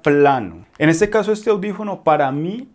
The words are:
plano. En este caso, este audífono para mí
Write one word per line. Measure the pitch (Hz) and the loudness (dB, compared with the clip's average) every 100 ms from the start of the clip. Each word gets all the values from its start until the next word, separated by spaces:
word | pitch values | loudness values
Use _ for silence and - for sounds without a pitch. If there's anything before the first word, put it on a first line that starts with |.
plano. | 151 143 143 131 98 82 - _ | 0 4 4 2 -4 -12 -20 _
En | 156 | 0
este | 160 208 | 2 2
caso, | 220 196 | 0 0
este | 214 226 | -2 0
audífono | 202 208 196 208 180 | -2 -2 -6 -8 -4
para | - 151 139 | 0 2 2
mí | 139 165 226 269 | -2 -4 -8 -12